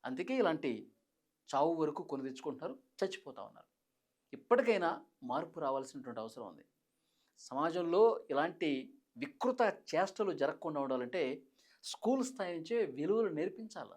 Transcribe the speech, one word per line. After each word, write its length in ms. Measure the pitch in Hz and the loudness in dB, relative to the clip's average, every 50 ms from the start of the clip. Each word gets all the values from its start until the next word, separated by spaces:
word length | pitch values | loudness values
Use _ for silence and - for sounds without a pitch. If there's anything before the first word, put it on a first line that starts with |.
| - | -6
అందుకే 300 | 123 131 131 185 190 262 262 | -8 -6 -6 -4 -2 2 2
ఇలాంటి 320 | 220 175 160 151 - - 113 107 - - _ _ _ _ _ _ _ _ _ _ _ - | 4 4 2 2 0 -2 -4 -4 -8 -14 _ _ _ _ _ _ _ _ _ _ _ -2
చావు 260 | - 139 147 165 170 | 2 2 4 4 4
వరకు 280 | 160 156 147 147 - | 2 0 0 0 -4
కొని 240 | - - 139 135 131 | -8 -6 -6 -6 -6
తెచ్చుకుంటున్నారు, 480 | 131 131 - - 156 131 127 156 185 262 - _ _ _ | -6 -8 -6 -8 -8 -8 -6 -8 -10 -10 -10 _ _ _
చచ్చిపోతా 440 | - 196 190 190 - _ 147 123 104 | -4 -4 -4 -4 -8 _ -14 -14 -14
ఉన్నారు. 260 | 98 107 - - - _ _ _ _ _ _ _ _ _ _ _ _ _ | -14 -16 -16 -20 -20 _ _ _ _ _ _ _ _ _ _ _ _ _
ఇప్పటికైనా 580 | - - - _ 240 247 262 240 220 196 175 165 202 285 - _ _ _ | -16 -16 2 _ 4 6 6 4 4 4 4 0 0 -2 -10 _ _ _
మార్పు 380 | - 123 123 147 165 165 - 175 | -6 -4 -2 -2 -2 -4 -6 -4
రావాల్సినటువంటి 600 | 156 135 135 135 131 131 - 139 123 123 113 110 | -2 0 0 -2 -4 -6 -12 -12 -12 -8 -8 -8
అవసరం 260 | 110 113 - 135 113 | -8 -8 -10 -12 -12
ఉంది. 180 | 95 82 71 - _ _ _ _ _ _ _ _ _ _ _ _ _ _ - | -12 -14 -18 -20 _ _ _ _ _ _ _ _ _ _ _ _ _ _ -20
సమాజంలో 600 | - - 127 135 151 170 165 180 175 165 170 190 220 233 220 - - - | -14 -6 -2 0 0 0 0 0 0 2 6 8 8 8 6 2 -2 0
ఇలాంటి 400 | 139 139 151 175 165 - 180 151 143 131 143 - - - _ _ _ | 2 2 2 0 0 -2 0 0 0 0 -2 -8 -16 -20 _ _ _
వికృత 460 | 233 180 - - _ - 247 254 - 240 208 - - - | -10 -10 -10 -6 _ 0 0 4 4 4 4 4 -2 -8
చేష్టలు 460 | - - 156 190 190 - - 214 190 | -2 2 2 2 2 0 -2 0 0
జరగకుండా 480 | 160 120 135 143 - - - 165 151 143 | 2 2 0 0 0 -2 -6 -4 -2 -2
ఉండాలంటే 420 | 139 131 131 127 123 123 - 185 151 131 139 135 - _ _ _ _ _ _ _ - | 0 0 0 0 -2 -2 0 0 0 0 -2 -6 -10 _ _ _ _ _ _ _ -14
స్కూల్ 380 | - - - - 214 262 269 247 | -14 -12 -2 0 2 2 2 0
స్థాయి 280 | - - - 196 180 175 | -4 -4 -6 -6 -4 -4
నుంచే 240 | 165 160 165 233 240 214 | -6 -4 -2 0 0 0
విలువలు 440 | 147 127 135 147 175 208 226 226 196 | 0 -2 -4 0 2 2 2 2 0
నేర్పించాలి. 680 | 160 151 160 190 - - 220 220 - 180 131 101 92 | 0 -2 -2 -4 -4 -8 -14 -12 -10 -12 -12 -12 -16